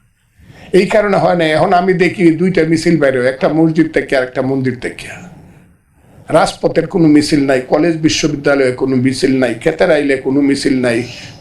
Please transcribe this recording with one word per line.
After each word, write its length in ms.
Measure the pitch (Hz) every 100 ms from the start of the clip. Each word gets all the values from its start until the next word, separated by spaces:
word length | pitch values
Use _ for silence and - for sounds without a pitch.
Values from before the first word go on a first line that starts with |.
| _ _ _ _ - - -
এই 140 | 185 196
কারণে 300 | 220 202 190
হয় 200 | 170 180
নাই। 140 | 160
এখন 220 | 156 202
আমি 200 | 180 190
দেখি 380 | 180 180 - 170
দুইটা 340 | 156 185 180
মিছিল 360 | 160 165 175 165
বাইরে 180 | 139 131
হয়, 100 | 123
একটা 200 | 131 175
মসজিদ 440 | 156 165 160 156
থেকে 240 | 151 139 139
আর 60 |
একটা 200 | 127 143
মন্দির 380 | 131 139 127 -
থেকে। 560 | - - - - - - - - - _ _ _ _ - -
রাজপথের 580 | 151 196 - 170 - 160
কোনো 220 | 190 156
মিছিল 380 | 147 147 151 139
নাই, 160 | 131 127
কলেজ 280 | 151 170 160
বিশ্ববিদ্যালয়ে 760 | 156 - 156 143 143 143 131
কোনো 240 | 123 131 135
মিছিল 420 | 131 127 139 131
নাই, 160 | 127
ক্ষেতের 360 | 117 160 160 185
আইলে 260 | 151 143 135
কোনো 240 | 135 139
মিছিল 400 | 139 135 139 131
নাই, 220 | 123 113 120 - - -